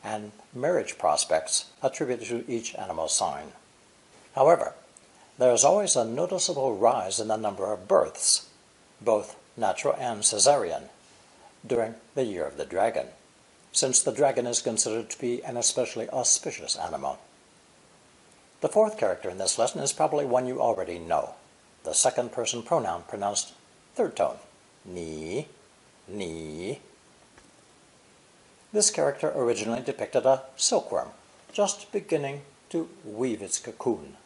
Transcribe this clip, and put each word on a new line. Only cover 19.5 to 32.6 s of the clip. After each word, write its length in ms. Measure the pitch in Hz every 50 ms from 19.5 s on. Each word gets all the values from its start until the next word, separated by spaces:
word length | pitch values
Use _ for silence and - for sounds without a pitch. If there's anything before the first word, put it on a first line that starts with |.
| -
lesson 240 | - 113 131 - 160
is 120 | 143 143 -
probably 320 | - 151 156 156 147 143
one 200 | 127 120 127 127
you 140 | 127 127 -
already 400 | - 120 107 92 92 - 87 87
know, 360 | 82 85 82 73 - - - - - - _ _ _ _ _ _ -
the 100 | 78 -
second 380 | - - 131 - - 120 117
person 320 | - - 117 110 - 120 113
pronoun 400 | - 170 156 117 92 85 87 87
pronounced 460 | - - 104 101 101 104 - - - - - _ _ - - _ _ -
third 200 | - 226 170 -
tone, 220 | - 90 67 62 - - - - _ _ _ _ _ _
ni, 640 | 95 90 90 85 80 78 78 78 80 95 127 151 - - - - _ _ _ _ _ _ _ _
ni. 720 | - 92 104 95 85 80 82 80 78 76 80 90 104 143 - - - - _ _ _ _ _ - _ _ - - - _ - _ _ - _ _ _ _ _ _ - _ _ _ _ _ _ - - _ _ _ _ -
This 160 | 208 202 -
character 420 | - - 151 143 139 - - 151 -
originally 480 | 143 127 117 113 104 107 110 117 127
depicted 440 | 127 - 135 - 107 - - 131 107
a 180 | 131 131 131 - - -
silkworm, 520 | - - - 240 190 - - - 78 60 - - - - - - - - - -
just 380 | - 202 196 - - - -
beginning 500 | - 202 - - 165 147 143 135 143 143 - - - _